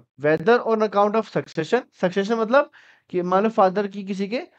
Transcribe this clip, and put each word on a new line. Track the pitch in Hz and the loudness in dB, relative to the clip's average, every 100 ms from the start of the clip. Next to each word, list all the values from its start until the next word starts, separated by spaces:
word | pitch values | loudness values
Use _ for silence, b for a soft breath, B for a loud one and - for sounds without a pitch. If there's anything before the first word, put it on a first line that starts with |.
| - - 147 | -14 -4 0
whether | 160 175 247 226 | 0 2 2 2
on | 220 | 0
account | 214 196 208 220 | 0 2 2 0
of | 208 | -2
succession, | 160 - - 156 240 - _ | -6 -4 -8 -2 -2 -2 _
succession | 185 196 196 226 | -2 -2 -2 -2
मतलब | 220 269 302 b b b _ | 2 2 2 b b b _
कि | 175 | -4
मान | 180 185 | 0 2
लो | 220 | 2
father | 220 190 190 202 | 2 2 2 -4
की | 202 | -8
किसी | 190 196 196 | -8 -6 -4
के | 254 359 | -6 -8